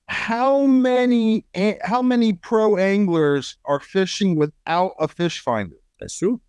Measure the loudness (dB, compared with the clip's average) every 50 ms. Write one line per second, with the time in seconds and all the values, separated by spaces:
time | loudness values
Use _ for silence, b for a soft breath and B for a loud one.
0 | _ -12 -10 -8 -6 -4 -2 0 2 2 2 4 4 4 4 4 4 2 2 2
1 | 2 2 2 2 2 2 0 0 -2 _ -6 -2 -2 -2 -2 -2 -4 -4 -2 0
2 | 0 2 2 2 2 0 0 -2 -4 -2 0 2 2 2 2 2 2 2 2 2
3 | 0 2 2 2 2 2 2 0 -2 -6 -14 -12 _ -4 -4 -4 -4 -4 -2 -2
4 | -2 -2 -2 -2 0 0 2 0 0 -2 -4 _ _ -4 -2 0 0 -2 -2 -4
5 | -4 -4 -2 -4 -4 -4 -4 -4 -4 -4 -2 -2 -4 -6 -10 _ _ _ _ _
6 | -16 -14 -8 -4 -2 -2 -2 -4 -8